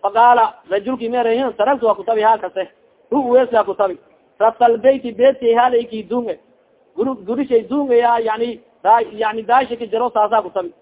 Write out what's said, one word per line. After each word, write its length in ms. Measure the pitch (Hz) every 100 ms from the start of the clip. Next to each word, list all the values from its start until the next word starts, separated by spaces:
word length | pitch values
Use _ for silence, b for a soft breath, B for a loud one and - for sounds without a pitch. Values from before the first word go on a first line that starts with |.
Faqaala 420 | 202 208 240 240 220 - _
rajulki 380 | 196 202 262 226
meere, 280 | 247 233 226
"Hin, 160 | 269 226
saragtu 280 | 214 277 220
waa 80 |
ku 100 | 202
tabi, 180 | 196 226
haa 160 | 214 220
kase." 320 | 185 190 180 _ _ _ _
Hu 80 | 269 254
Uways 240 | 247 254
waa 120 | 233
ku 100 | 196
tabi. 240 | 190 196 175 _ _ _ _
"Rasal 400 | 214 220 240 233
beyti 340 | 254 269 262
beetkay 420 | 220 254 269 240
haalay 300 | 233 247 247
kii 240 | 240 220 202
duunge." 280 | 240 233 170 _ _ _ _ _ -
Guru-, 240 | 240 262 190
gurishay 360 | 240 277 240 214
duunge 280 | 277 277 240
yaa, 200 | 240 233
yani, 420 | 226 214 240 226 _ _
daa-, 260 | 185 233 226
yani, 300 | 214 220 220
daasha 340 | 214 240 262 233
ki 100 | 226
jaro 180 | 220 240
saasaa 320 | 226 214 220
ku 80 | 196
tabi. 220 | 196 180 -